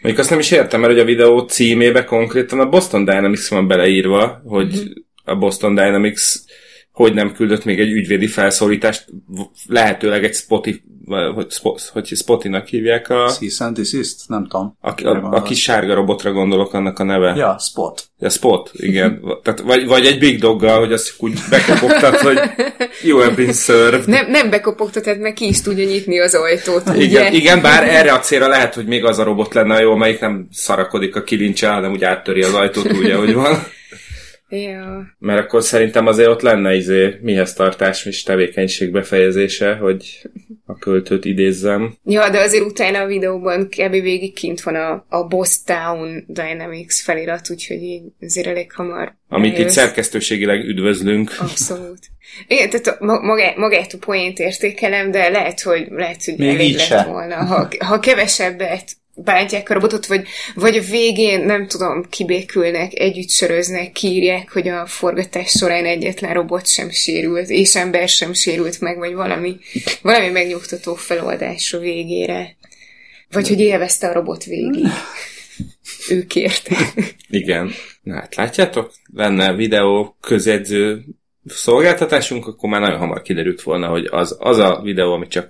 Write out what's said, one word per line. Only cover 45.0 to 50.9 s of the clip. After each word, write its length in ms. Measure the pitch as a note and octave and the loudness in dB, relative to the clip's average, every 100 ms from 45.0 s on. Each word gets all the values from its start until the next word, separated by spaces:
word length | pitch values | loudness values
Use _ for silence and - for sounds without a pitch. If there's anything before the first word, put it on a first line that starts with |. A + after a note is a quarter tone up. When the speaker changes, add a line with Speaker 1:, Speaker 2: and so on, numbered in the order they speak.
| - | -6
Speaker 2:
a 180 | F3 E3+ | -6 -2
Boss 300 | F#3 F#3 - | -2 0 -2
Town 600 | - F3 E3 E3 D#3+ E3 - | -2 -4 -4 -8 -8 -12 -12
Dynamics 760 | E3 D#3+ E3 E3+ E3 E3 - | -10 -10 -10 -12 -14 -6 -4
felirat, 480 | - D#3+ E3+ E3+ - | -2 -4 -4 -8 -8
úgyhogy 320 | E3+ - F3 | -12 -10 -10
így 200 | F3 F3 E3+ - | -10 -12 -16 -14
azért 260 | E3+ F3+ F3+ | -6 -4 -4
elég 260 | F3 F3 | -6 -8
hamar 420 | - F3 F3 E3+ - - | -10 -10 -8 -12 -14 -6
Speaker 1:
Amit 220 | - G#2+ | 0 0
itt 40 | - | 0
Speaker 2:
rájössz. 160 | G#2+ | 2
Speaker 1:
szerkesztőségileg 880 | C3+ A#2 A2+ G#2+ G#2+ - G#2 G2+ G#2 | 2 2 0 -4 -4 -4 -2 0 -2
üdvözlünk. 720 | A2 F#2+ G2+ | -2 -2 0